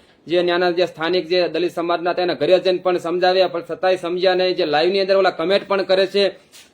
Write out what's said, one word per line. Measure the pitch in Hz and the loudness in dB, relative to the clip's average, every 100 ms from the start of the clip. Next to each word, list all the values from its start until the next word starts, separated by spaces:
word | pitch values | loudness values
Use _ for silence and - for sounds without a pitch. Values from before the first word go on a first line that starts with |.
| _ _ - | _ _ -4
જે | 175 | 0
ન્યાના | 175 175 180 | 0 0 0
જે | 170 170 | 0 -2
સ્થાનિક | - 165 180 160 | -2 -2 -2 0
જે | 180 165 | 0 0
દલિત | 160 175 | -2 -4
સમાજના | 175 170 175 175 | -4 -4 -2 -2
હતા | 170 | -2
એના | 175 | -2
ઘરે | 143 151 180 | -2 2 2
જઈને | 190 180 | 2 0
પણ | 180 175 | 0 -2
સમજાવ્યા, | 165 180 180 190 180 | -2 0 2 2 0
પણ | 170 170 | -2 -8
છતાંય | 160 185 185 | -4 -2 0
સમજ્યા | 170 180 185 | -2 0 0
નહીં. | 185 185 170 | 2 0 0
જે | |
લાઈવની | 160 147 170 196 | 0 2 2 0
અંદર | 190 196 | 2 2
ઓલા | 190 | 2
કમેન્ટ | 165 165 202 - | 0 0 0 0
પણ | 196 | -2
કરે | 185 190 190 | 0 2 2
છે | 196 196 - _ - - | 0 -2 -2 _ -20 -20